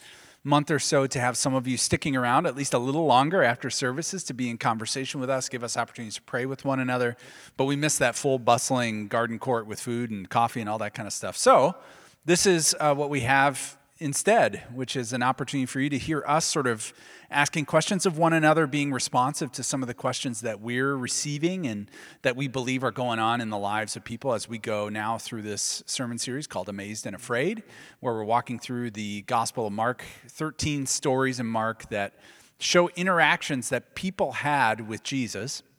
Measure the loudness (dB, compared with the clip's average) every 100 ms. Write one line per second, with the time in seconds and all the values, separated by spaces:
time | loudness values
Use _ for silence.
0 | -20 -20 -20 _ 2 2 4 0 2 2
1 | 2 0 0 0 0 0 0 0 0 0
2 | 0 0 4 4 2 -2 0 0 2 2
3 | 4 6 6 4 4 2 -2 -2 -2 -2
4 | -6 -6 -8 -6 -4 -2 0 0 -2 -6
5 | -6 -4 -2 -2 -4 -6 -4 -4 -4 -6
6 | -12 -12 -8 -6 -4 -4 -2 -2 0 0
7 | 0 -4 -12 -20 -10 -2 0 0 0 2
8 | 2 2 0 2 4 4 4 0 0 -2
9 | -2 -2 0 -2 -2 -2 -2 -8 -6 -4
10 | -4 -6 -2 2 2 0 -4 -4 -6 -8
11 | -8 -8 -6 2 6 8 6 2 -10 -20
12 | -20 _ 2 4 6 4 4 2 2 2
13 | 0 0 4 6 4 2 -6 -14 _ -8
14 | -4 0 4 6 6 2 -8 -8 -6 -4
15 | -4 0 0 0 -2 -2 -2 0 0 -2
16 | -2 -2 2 2 2 0 0 -2 -6 -14
17 | -20 -20 -4 0 0 0 2 2 2 0
18 | 0 2 4 6 6 6 4 0 0 -2
19 | 0 2 2 0 -6 -6 -4 -4 -4 -4
20 | -4 -2 -4 -6 -6 -6 -4 0 0 0
21 | -2 -4 -4 -2 -2 -2 -4 -6 -8 -14
22 | -20 -4 -2 0 -2 -4 -2 -2 -2 -2
23 | -2 0 2 0 -2 -4 -2 -2 -4 -8
24 | -10 -6 -2 -2 -4 -8 -4 -4 -4 -4
25 | -4 -4 -6 -8 -6 -6 -4 -6 -6 -6
26 | -6 -6 -6 -8 -8 -8 -8 -8 -8 -8
27 | -10 -10 -2 0 0 -2 -10 -20 -20 -8
28 | -4 -2 2 2 2 -6 -6 -6 -4 -6
29 | -6 -6 -2 0 0 -2 -4 -2 -2 -4
30 | -8 -18 -16 -8 -6 -4 -2 -2 -2 -2
31 | 0 2 2 -2 -4 -2 -2 -4 -6 -4
32 | -4 -6 -20 -20 _ -8 2 4 4 2
33 | 0 4 6 4 0 -4 -2 -4 -4 -8
34 | -6 -2 -2 -2 0 4 4 2 -4 -8
35 | -4 -4 -4 -4 -8 -10 -14